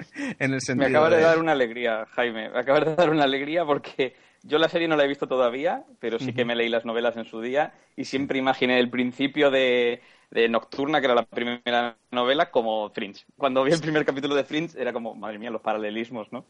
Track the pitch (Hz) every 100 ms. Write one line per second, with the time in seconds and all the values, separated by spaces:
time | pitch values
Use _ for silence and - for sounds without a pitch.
0 | - - 277 - 135 135 135 127 135 147
1 | 160 165 160 165 160 143 117 117 117 110
2 | 110 - 120 110 110 123 123 147 147 156
3 | 160 156 135 135 143 170 156 135 - -
4 | 127 - _ _ - 147 160 175 165 151
5 | 139 139 139 131 123 131 165 254 - -
6 | 117 113 131 123 120 117 117 113 120 113
7 | 120 113 110 113 120 135 - - _ -
8 | 131 135 139 135 131 127 127 127 123 123
9 | 123 - 135 147 143 131 127 123 120 123
10 | - _ - 113 117 113 - - 139 156
11 | 127 120 117 123 120 120 123 120 120 113
12 | - 123 123 143 165 131 113 110 104 -
13 | 98 - - - 135 131 131 156 156 151
14 | 147 139 143 143 - 156 165 - 120 117
15 | 113 107 107 107 117 110 110 107 107 110
16 | 117 120 104 113 -